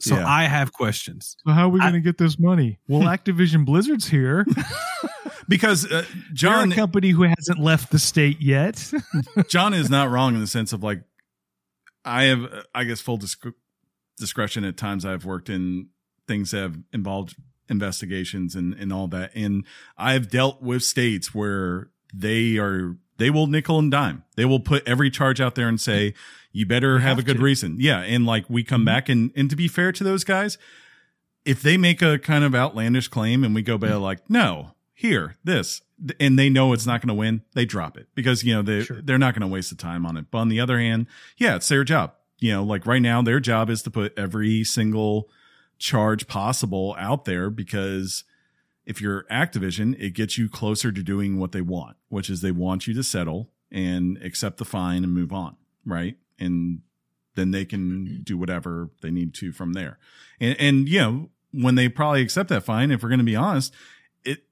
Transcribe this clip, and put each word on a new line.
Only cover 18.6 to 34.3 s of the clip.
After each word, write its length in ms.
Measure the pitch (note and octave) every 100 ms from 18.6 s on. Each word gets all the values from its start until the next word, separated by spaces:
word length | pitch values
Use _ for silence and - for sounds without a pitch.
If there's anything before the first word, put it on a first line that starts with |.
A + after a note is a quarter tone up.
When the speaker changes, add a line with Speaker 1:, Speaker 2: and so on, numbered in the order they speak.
| F2+
Speaker 2:
and 180 | G#2 G2
all 160 | F#2+ F#2+
that. 240 | F2+ F#2
And 300 | A2 G#2 G2 - - - -
I've 320 | B2 C3 G#2+
dealt 320 | B2 C3+ C3+
with 220 | B2 B2
states 500 | - - B2 G2 -
where 560 | G#2+ G#2 G2 F2+ F2+ - _ _
they 420 | G2 G#2+ A2+ A#2 G#2+
are, 380 | G2+ F#2+ F2+ F2 _ -
they 100 | B2
will 200 | D3+ D3+
nickel 320 | D3+ D3 D#3+
and 100 | D3+
dime. 320 | C#3+ B2 C#2 - -
They 80 |
will 160 | B2+ C3+
put 260 | - C#3+ A#2
every 240 | B2 C#3
charge 300 | - C3+ B2+
out 160 | B2+ B2+
there 120 | A#2
and 120 | A2+
say, 340 | - G#2 G#2 - - - _
"You 140 | G2 G2
better 320 | A#2+ C3+ C3
Speaker 3:
They 40 |
Speaker 2:
have 160 | C3+ B2+
a 20 |
Speaker 3:
have 60 | B2
Speaker 2:
good 120 | B2
Speaker 3:
to. 40 |
Speaker 2:
reason." 360 | C#3 C3 F2+ F2+
Yeah. 180 | C3+ G2+
And, 260 | F#2 A#2+
like, 240 | A#2 A2+ -
we 140 | A#2+
come 200 | A#2 B2
Speaker 3:
Mm-hmm. 40 | A2
Speaker 2:
back 220 | A#2+ C3
and, 240 | A#2+ A#2+
and 160 | C#3 C#3
to 60 | D3
be 100 | E3+
fair 240 | - F#3
to 140 | F3+
those 180 | F#3+ F#3+
guys, 340 | - F#3+ G#3 - - - _ _ _ _ _ _
if 180 | - B2+
they 140 | D3 F#3
make 240 | F3 E3+
a 200 | E3 D3
kind 240 | - D3
of 100 | D3
outlandish 540 | B2+ C3+ A2 A2+ B2+ A#2
claim 340 | B2 A2 B2+
and 140 | B2 A2
we 60 |
go 140 | G#2 A2+
by, 120 | A2
like, 360 | G#2 G2 F#2+ -